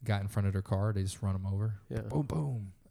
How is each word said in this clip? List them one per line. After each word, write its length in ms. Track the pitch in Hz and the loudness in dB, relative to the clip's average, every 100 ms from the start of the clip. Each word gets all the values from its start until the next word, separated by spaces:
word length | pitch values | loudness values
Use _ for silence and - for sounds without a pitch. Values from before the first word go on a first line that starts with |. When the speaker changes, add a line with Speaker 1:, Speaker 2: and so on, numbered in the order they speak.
Speaker 1:
got 160 | 113 101 | -2 0
in 80 | 98 | 0
front 180 | - 98 | 2 2
of 40 | |
their 80 | 95 | 2
car. 320 | 95 95 104 | 0 2 2
They 100 | 101 | 2
just 200 | 95 - | 0 0
run 120 | 98 | -2
'em 120 | 95 98 | 0 0
over. 340 | 98 110 101 - | 0 0 -2 -6
Speaker 2:
Yeah. 140 | 113 | -6
Speaker 1:
Boom, 240 | 110 139 143 | -2 -2 0
boom. 460 | 156 143 120 98 - - | 0 0 -2 -6 -12 -8